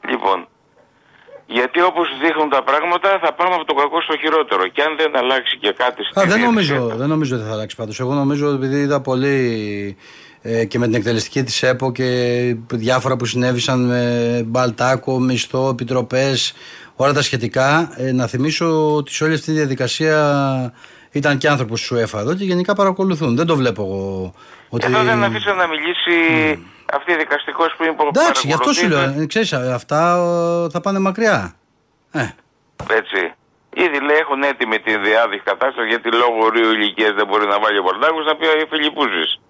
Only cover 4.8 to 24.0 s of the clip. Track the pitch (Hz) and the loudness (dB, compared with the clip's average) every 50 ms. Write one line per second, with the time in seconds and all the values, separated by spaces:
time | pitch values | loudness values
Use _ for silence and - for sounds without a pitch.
4.8 | 143 156 156 147 160 151 147 135 123 127 135 131 120 - - - - 104 98 - | 0 0 0 0 0 0 2 0 0 2 0 0 0 -2 -6 -2 -2 -2 0 2
5.8 | 131 123 127 - 104 - - 196 196 175 196 226 240 240 233 220 190 147 143 135 | 0 -2 0 -2 -10 -4 0 0 2 2 2 2 2 2 2 2 2 2 0 0
6.8 | 123 117 110 113 131 143 156 156 156 135 127 120 107 107 110 107 107 101 - - | 0 -2 -2 -2 -2 0 0 0 0 -2 -2 -4 -4 -4 -6 -6 -6 -8 -8 -10
7.8 | 117 107 107 - 127 123 139 143 139 139 147 143 143 147 143 135 131 131 135 143 | -10 -10 -6 -6 -4 -2 0 0 0 0 0 0 0 0 0 0 0 0 0 0
8.8 | 143 139 147 139 131 - 131 127 131 139 139 135 127 120 117 110 107 104 104 101 | 0 2 0 0 0 0 -2 0 2 0 2 2 0 0 -2 -2 -4 -6 -6 -6
9.8 | 101 101 95 - - - - - - - - _ _ - 113 117 117 110 - 117 | -6 -8 -10 -12 -18 -20 -20 -20 -20 -20 -20 _ _ -4 -2 0 -2 0 0 0
10.8 | 120 113 110 120 101 113 117 110 104 - - 139 131 120 - - - 127 127 123 | 0 2 0 0 0 0 -2 -2 -2 -4 -4 -4 -4 -2 -4 0 0 0 0 0
11.8 | 131 131 120 123 131 127 123 123 123 120 120 123 123 123 120 113 117 - 143 117 | -2 -4 -2 -2 -2 0 0 0 0 0 0 0 0 0 -2 -4 -6 -6 -6 -4
12.8 | 110 117 127 127 107 131 131 120 123 117 107 123 123 127 127 123 120 - 131 127 | 0 2 0 2 2 0 -2 0 -2 -2 -2 0 0 2 0 0 0 0 0 2
13.8 | 123 123 120 123 120 120 120 120 120 117 120 120 117 113 113 131 127 120 110 - | 2 2 2 0 0 0 0 0 0 0 0 -2 -2 -2 0 0 0 0 0 0
14.8 | 131 127 135 127 - - 131 127 127 127 127 120 - - - 131 131 135 131 117 | 2 2 2 0 0 -2 0 0 2 2 0 0 -2 -2 -2 0 0 0 0 -2
15.8 | 127 117 131 127 120 117 - 127 135 139 135 117 - - - - - - - - | -4 -2 -2 -2 -2 0 0 0 2 2 0 0 -2 -4 -6 -10 -20 -20 -20 -20
16.8 | - - - - 127 139 143 147 139 - - 127 120 117 - 131 131 139 143 160 | -20 -20 -4 0 2 2 2 2 0 0 -2 -2 -4 -2 0 2 2 4 4 2
17.8 | 170 156 - - 127 131 127 127 123 113 - 123 131 156 151 - 170 165 160 156 | 0 -2 -4 -6 -4 0 0 0 0 0 -2 -2 -2 0 0 0 0 0 2 2
18.8 | 156 151 151 151 143 147 - - 156 156 160 156 156 - 156 156 151 139 131 123 | 2 2 2 0 -2 -4 -4 -2 0 0 0 -2 -2 -2 0 0 0 0 -2 -2
19.8 | 131 120 - - 160 156 156 151 151 147 143 143 139 139 135 131 127 120 - - | -2 -4 -2 0 0 2 2 4 4 2 2 2 0 0 0 -2 -4 -6 -8 -14
20.8 | - - - - - _ _ 147 139 151 143 131 127 151 147 135 127 107 113 113 | -20 -20 -20 -20 -20 _ _ -2 0 0 0 2 2 2 2 2 0 -2 -4 -6
21.8 | - - 127 120 113 107 - 107 104 123 170 185 202 190 180 175 180 180 208 196 | -4 -2 0 0 0 -2 -2 -4 -2 -2 -2 -2 -2 0 0 0 0 0 2 2
22.8 | 202 196 190 180 190 196 180 151 160 135 117 117 170 165 165 143 131 123 110 104 | 2 2 2 2 0 0 0 0 0 0 0 0 2 2 2 2 2 0 0 -2
23.8 | 104 92 98 98 | -4 -4 -4 -4